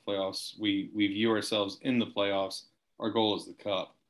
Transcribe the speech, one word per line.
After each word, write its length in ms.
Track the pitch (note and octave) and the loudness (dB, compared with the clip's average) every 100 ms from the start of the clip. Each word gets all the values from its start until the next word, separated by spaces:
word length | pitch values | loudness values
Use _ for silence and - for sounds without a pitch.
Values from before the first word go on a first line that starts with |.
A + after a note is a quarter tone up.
| - | -4
playoffs. 460 | G2 F#2+ G2 - - | -2 -2 -4 -10 -4
We, 320 | G#2+ G2 F#2 | 0 0 0
we 140 | G#2 G2+ | 2 2
view 240 | G2+ A2+ | 4 4
ourselves 480 | G#2+ G2+ G#2+ G2 - | 2 2 0 0 -2
in 180 | C3 B2 | 0 0
the 60 | G2+ | 0
playoffs. 600 | G#2 G2+ G2 F#2+ - - _ _ - | 0 0 0 -2 -6 -14 _ _ -6
Our 100 | A2+ | -2
goal 260 | A2 G#2+ F#2+ | 2 2 2
is 100 | - | -4
the 100 | - | -10
cup. 400 | G#2+ F#2+ - _ _ | -4 -2 -4 _ _